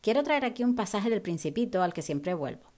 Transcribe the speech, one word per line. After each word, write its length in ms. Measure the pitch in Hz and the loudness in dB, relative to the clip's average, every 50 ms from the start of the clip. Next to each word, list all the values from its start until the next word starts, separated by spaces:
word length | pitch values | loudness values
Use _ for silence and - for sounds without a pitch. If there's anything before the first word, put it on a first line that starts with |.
Quiero 200 | - 214 233 277 | 2 2 2 2
traer 220 | 285 302 302 285 262 | 2 2 2 2 2
aquí 220 | 240 247 - 240 | -2 -2 2 2
un 100 | 247 247 | 2 2
pasaje 340 | 247 208 - - 208 196 233 | 2 0 0 0 0 2 2
del 120 | 226 202 | 0 0
Principito 600 | 185 180 170 156 - 156 143 - - - 160 185 | 0 -2 -4 -2 -2 -2 -2 -2 -2 0 2 2
al 120 | 185 175 175 | 2 2 0
que 80 | 170 | -4
siempre 320 | 147 - 147 143 143 180 180 | -4 -2 -4 -2 -2 -2 -4
vuelvo. 380 | 165 143 127 120 - - - _ | -2 -4 -6 -8 -10 -16 -20 _